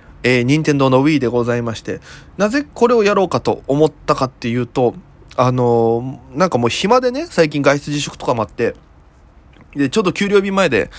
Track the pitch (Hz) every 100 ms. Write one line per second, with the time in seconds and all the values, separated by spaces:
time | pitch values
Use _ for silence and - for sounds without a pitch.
0 | - - 120 123 120 151 156 143 135 131
1 | 143 151 120 123 120 120 120 110 - -
2 | - - - - 208 269 285 - 233 240
3 | 202 202 180 127 - - - 143 151 -
4 | - 151 127 - 120 120 120 - 120 -
5 | - - - - 127 123 123 117 113 117
6 | 127 135 - 131 180 123 120 - 190 247
7 | 254 254 339 - 160 151 143 143 147 147
8 | 143 - - 117 104 - 113 - - -
9 | - _ - - - - - 147 139 214
10 | 185 - 202 202 196 196 180 110 -